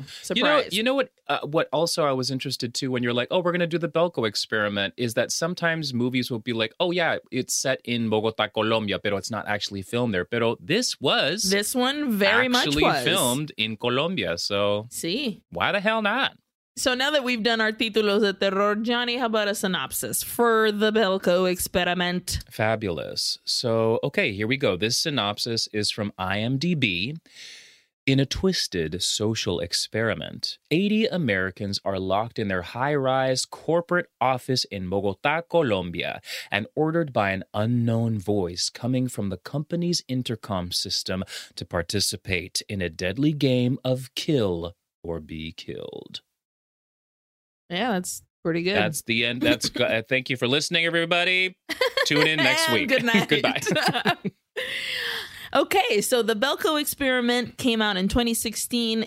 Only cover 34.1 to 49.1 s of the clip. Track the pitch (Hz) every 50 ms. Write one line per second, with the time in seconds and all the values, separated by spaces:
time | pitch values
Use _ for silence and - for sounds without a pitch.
34.1 | _ - 120 131 131 123 - - 131 123 - - - 101 92 90 95 101 95 101
35.1 | 95 - - 147 151 165 170 - - 170 160 120 101 95 90 87 85 85 67 71
36.1 | - - - - - - - - - 101 113 - - 143 156 156 160 170 165 143
37.1 | 123 117 101 98 95 98 - - - 107 107 113 123 120 117 117 113 113 117 113
38.1 | 110 104 92 - 104 104 90 85 87 92 - - - - - 123 131 127 127 123
39.1 | - - 104 98 95 90 - - - 147 151 - 175 170 175 175 170 - - -
40.1 | 127 127 123 - 120 - - - 104 92 90 90 87 - - 98 - - - -
41.1 | 95 92 95 - - - - - - - 98 - - 90 85 - - 101 - -
42.1 | - 95 - - 95 87 87 90 - - - - 104 98 90 85 80 - 92 90
43.1 | 98 117 143 151 156 143 143 135 127 123 123 123 139 - - 131 131 127 131 -
44.1 | - - - - 156 131 107 95 87 85 85 85 87 _ _ _ _ _ - 85
45.1 | 82 82 76 76 80 80 80 82 82 - - - - 50 - - - - - -
46.1 | - - _ _ _ _ _ _ _ _ _ _ _ _ _ _ _ _ _ _
47.1 | _ _ _ _ _ _ _ _ _ _ _ - 175 180 226 262 208 180 185 -
48.1 | - - - _ _ _ - 175 160 170 170 180 202 202 208 175 151 - - -